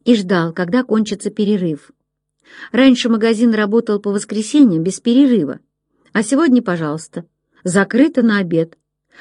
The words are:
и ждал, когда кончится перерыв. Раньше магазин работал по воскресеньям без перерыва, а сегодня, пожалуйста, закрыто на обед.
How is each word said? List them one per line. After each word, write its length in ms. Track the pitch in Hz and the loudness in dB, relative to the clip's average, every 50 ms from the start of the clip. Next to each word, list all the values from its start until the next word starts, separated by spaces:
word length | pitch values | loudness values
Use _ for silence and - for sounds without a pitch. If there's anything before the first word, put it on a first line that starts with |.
| - | 0
и 100 | - 240 | 2 2
ждал, 380 | 214 196 180 202 175 165 170 165 | 2 2 0 0 0 -2 -2 -4
когда 320 | - 180 170 175 247 254 | -6 -6 -2 -2 -2 -2
кончится 460 | - - 220 214 208 202 190 - 208 | 0 -2 -2 -2 -2 -6 -8 -8 -8
перерыв. 600 | 202 - 214 202 214 196 185 170 156 139 _ _ _ _ _ _ _ _ _ _ _ _ _ _ - - - - - | -6 -4 -2 -2 0 -2 -2 -4 -6 -6 _ _ _ _ _ _ _ _ _ _ _ _ _ _ -20 -20 -16 -6 0
Раньше 360 | - 262 269 254 240 - 247 | 2 4 4 4 4 2 -2
магазин 460 | 226 220 214 226 233 208 240 240 220 | -2 0 0 0 0 2 2 2 2
работал 460 | 214 214 208 208 233 226 226 208 202 | 2 0 0 0 -2 0 0 -4 -4
по 120 | 208 202 196 | -2 -4 -4
воскресеньям 680 | 202 202 - - 208 214 - - 302 285 233 175 160 165 | -4 -4 -6 -6 -6 -6 -2 2 4 4 4 4 2 -2
без 180 | 185 185 - | -4 -6 -4
перерыва, 600 | - 233 233 262 285 269 247 214 156 135 - - _ _ _ _ _ _ _ _ _ _ - | -2 0 2 4 4 4 4 2 0 -2 -6 -10 _ _ _ _ _ _ _ _ _ _ -4
а 100 | 220 226 | -4 -2
сегодня, 400 | 220 277 269 330 330 247 247 233 | 0 0 0 2 4 2 2 2
пожалуйста, 600 | 220 175 170 165 151 147 160 - - - 175 170 _ _ _ _ _ _ _ - | 0 -4 -4 -4 -6 -6 -8 -10 -12 -14 -14 -14 _ _ _ _ _ _ _ -6
закрыто 580 | 180 170 202 196 196 - 226 277 330 330 - 233 | -2 0 0 0 0 2 2 2 2 2 0 0
на 160 | 233 208 202 | 0 0 0
обед. 400 | 196 165 170 160 165 165 _ _ _ _ _ _ _ _ _ - | -2 -2 -2 -2 -2 -2 _ _ _ _ _ _ _ _ _ -20